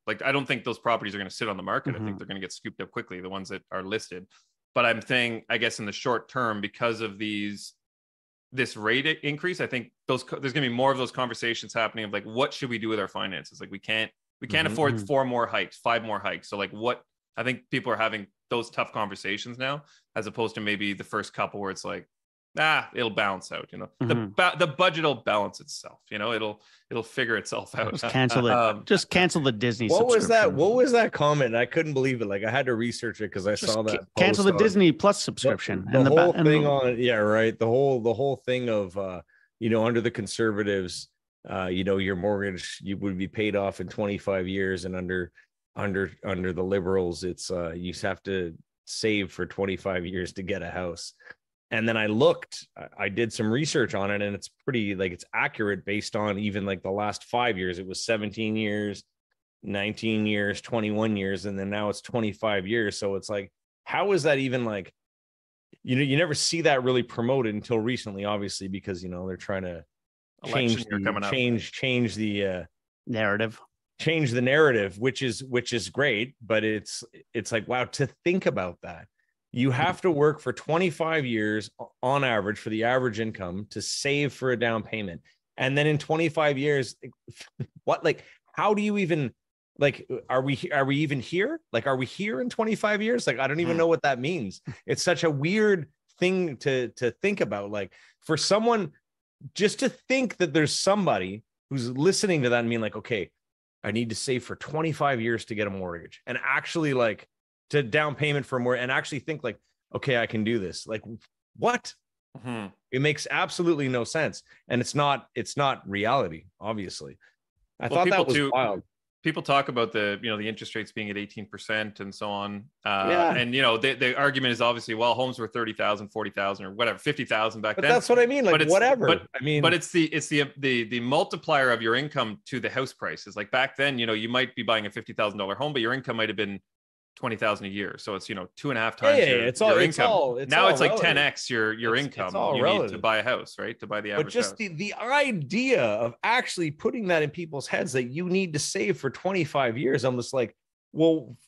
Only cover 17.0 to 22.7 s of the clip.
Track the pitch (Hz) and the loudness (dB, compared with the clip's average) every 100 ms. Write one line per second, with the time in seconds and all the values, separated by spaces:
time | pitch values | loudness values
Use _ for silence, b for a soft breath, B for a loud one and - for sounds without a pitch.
17 | _ _ _ - 120 120 - 131 123 107 | _ _ _ -6 -4 -4 -4 -4 -2 0
18 | 110 107 95 _ - 120 117 - 139 120 | 0 -2 -8 _ -6 -4 -4 -4 -4 -4
19 | 101 98 95 104 123 120 131 147 - b | -6 -6 -6 -6 -8 -8 -6 -6 -10 b
20 | b 110 104 120 113 - 104 101 104 95 | b -8 -6 -2 -4 -2 -4 -2 -2 -6
21 | - 107 95 - 98 101 98 95 95 92 | -6 -6 -4 -4 -6 -4 -8 -8 -8 -10
22 | - _ _ _ _ 147 156 | -12 _ _ _ _ -2 2